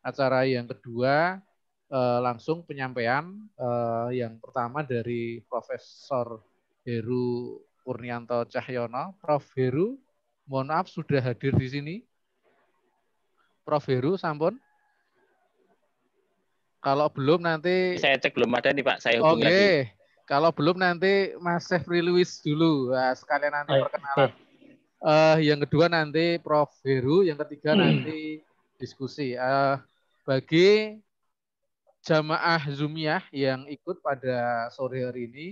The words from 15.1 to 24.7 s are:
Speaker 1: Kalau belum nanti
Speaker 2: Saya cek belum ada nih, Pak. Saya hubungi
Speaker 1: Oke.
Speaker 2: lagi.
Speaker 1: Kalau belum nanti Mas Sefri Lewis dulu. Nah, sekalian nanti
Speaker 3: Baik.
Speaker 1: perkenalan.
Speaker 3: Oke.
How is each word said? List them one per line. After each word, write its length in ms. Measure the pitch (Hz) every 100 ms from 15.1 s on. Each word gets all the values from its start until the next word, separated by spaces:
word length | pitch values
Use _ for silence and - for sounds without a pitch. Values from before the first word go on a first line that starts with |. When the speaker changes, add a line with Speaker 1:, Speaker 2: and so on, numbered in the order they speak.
| _ _ _ _ _ _ _ _ _ _ _ _ _ _ _ _ _
Speaker 1:
Kalau 320 | 139 139 147
belum 320 | - 135 170
nanti 560 | 170 160 170 185 185 175
Speaker 2:
Saya 160 | 160 135
cek 160 | -
belum 240 | - 117 120
ada 160 | 135
nih, 80 | 143
Pak. 240 | 127 -
Saya 160 | 123 120
hubungi 240 | 156 160
Speaker 1:
Oke. 80 | 147
Speaker 2:
lagi. 200 | 185 202 160 123 _ _ _
Speaker 1:
Kalau 260 | _ 139 165
belum 260 | 160 151 185
nanti 540 | 180 175 190 196 190 -
Mas 260 | 175 170 -
Sefri 320 | 180 147 175
Lewis 400 | 170 180 175 -
dulu. 540 | 156 151 165 147 123
Nah, 180 | 127 127
sekalian 400 | 127 - 147 147
nanti 240 | 147 147 139
Speaker 3:
Baik. 80 | -
Speaker 1:
perkenalan. 400 | - 139 139 135
Speaker 3:
Oke. 80 | - _ _ -